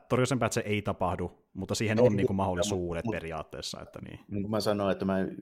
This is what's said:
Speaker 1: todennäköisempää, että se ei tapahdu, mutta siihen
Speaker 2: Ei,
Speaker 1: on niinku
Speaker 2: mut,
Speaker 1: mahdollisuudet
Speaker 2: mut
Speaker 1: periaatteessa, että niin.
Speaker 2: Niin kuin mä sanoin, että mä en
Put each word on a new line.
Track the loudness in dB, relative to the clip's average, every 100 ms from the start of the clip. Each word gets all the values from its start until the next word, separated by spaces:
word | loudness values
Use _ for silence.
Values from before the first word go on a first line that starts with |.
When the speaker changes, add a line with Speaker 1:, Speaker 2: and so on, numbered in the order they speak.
| 0
Speaker 1:
todennäköisempää, | 2 2 2 2
että |
se | 0 0
ei | 0
tapahdu, | 0 -2 -2 0 -4 -8 _
mutta | -10 -4 -2
siihen | 2 6
Speaker 2:
Ei, | 6
Speaker 1:
on | 6
niinku | 2
Speaker 2:
mut, | 2
Speaker 1:
mahdollisuudet | 0 0 0 -2 -2 -2 -2
Speaker 2:
mut |
Speaker 1:
periaatteessa, | -4 -4 -8 -8 -10 -10 -12
että | -14 -14
niin. | -14 -16 -8
Speaker 2:
Niin | -6
kuin | -2
mä | 0
sanoin, | 0 2 0
että | 0 2
mä | 0
en | 0 -4